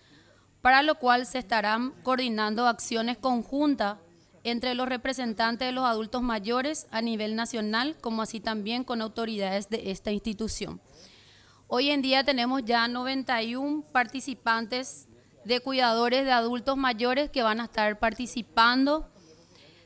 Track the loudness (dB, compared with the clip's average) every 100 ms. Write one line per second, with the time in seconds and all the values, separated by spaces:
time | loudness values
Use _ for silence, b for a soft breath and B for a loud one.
0 | b b b b b _ 4 6 6 2
1 | 4 2 2 -6 -2 0 2 0 -2 -4
2 | -2 0 0 0 0 2 2 2 -2 -2
3 | -2 -2 0 0 0 0 2 2 0 -4
4 | -12 b b b -4 -2 -2 -2 -2 -2
5 | -4 -4 -4 0 0 0 -2 0 0 0
6 | -2 -2 -2 -2 0 0 0 -4 -6 -4
7 | -2 -2 -2 -4 -4 -4 -2 -2 -2 -4
8 | -4 -4 -4 -6 -6 -4 -4 -4 -4 -4
9 | -4 -4 -4 -2 -2 -2 -4 -6 -4 -6
10 | -4 -4 -4 -4 -4 -4 -8 -10 -16 b
11 | b b b b b b b 0 2 2
12 | 2 2 2 2 0 0 0 0 0 -2
13 | -4 -4 -2 -2 -2 -4 -2 -4 -2 0
14 | 0 -4 -8 -6 0 0 0 -6 -6 -12
15 | -16 b b b -2 -2 0 2 4 4
16 | 4 2 4 4 2 0 0 0 0 2
17 | 0 2 0 0 0 0 -2 0 0 2
18 | 0 -2 -6 -6 -2 4 6 6 4 2
19 | -4 -16 b b b b b b